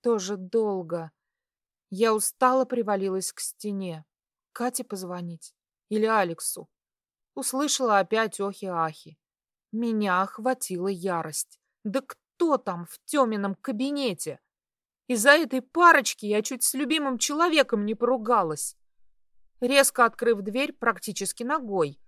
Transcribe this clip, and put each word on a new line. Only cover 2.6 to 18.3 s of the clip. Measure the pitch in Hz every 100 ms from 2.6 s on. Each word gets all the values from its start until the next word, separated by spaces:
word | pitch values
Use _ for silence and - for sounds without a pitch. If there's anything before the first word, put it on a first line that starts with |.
| 262
привалилась | 247 208 196 190 190 185
к | -
стене. | - - 208 196 185 160 156 _ _ _ _
Кате | - 240 247
позвонить? | 247 196 180 180 175 165 - _ _ _ _
Или | 214
Алексу? | 220 220 180 165 - - - _ _ _ _ _ _
Услышала | - 254 262 294 - 247 202
опять | 190 220 220 -
охи-ахи. | 202 196 196 175 160 156 - 165 _ _ _ _ _
Меня | 214 233 220 202 185
охватила | 190 - 226 254 - 180 185
ярость. | 190 190 170 160 151 - _ _ _
Да | 214 262
кто | - - _ - 339 277
там | - 175
в | 170 - -
Тёмином | 302 240 214 196
кабинете? | 196 - 214 269 285 262 175 - 135 _ _ _ _ _ _ -
Из-за | 240 240
этой | 302 294 262
парочки | - 320 349 311 226 - 208
я | 208
чуть | 214 254
с | -
любимым | 262 294 320 285 254
человеком | - 294 349 311 262 214 208
не |
поругалась. | 220 240 254 214